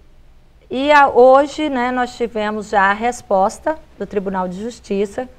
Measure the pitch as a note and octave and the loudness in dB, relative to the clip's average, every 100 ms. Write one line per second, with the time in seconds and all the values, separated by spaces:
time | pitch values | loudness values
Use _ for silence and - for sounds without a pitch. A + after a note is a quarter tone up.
0 | - _ _ _ _ _ - B3 C#4+ D4 | -20 _ _ _ _ _ -10 -4 2 4
1 | C#4 - B3+ C4+ D4 D4 D4+ C4 B3 B3+ | 4 6 6 6 4 -4 -4 -2 -4 -4
2 | B3 - A#3+ G#3+ G#3 G#3+ F#3+ G#3 G3 G3+ | -6 -6 -6 -4 -6 -6 -2 2 2 0
3 | A#3+ A#3+ - F#3+ G3 - G#3 G#3 - - | -4 -4 -2 0 0 -2 -8 -8 -10 -14
4 | G3+ G3+ F#3+ F#3+ F#3 F3+ A3+ A#3+ - G3 | -8 -6 -6 -6 -6 -8 -12 -12 -6 -4
5 | G3+ G3+ B3+ | -4 -8 -12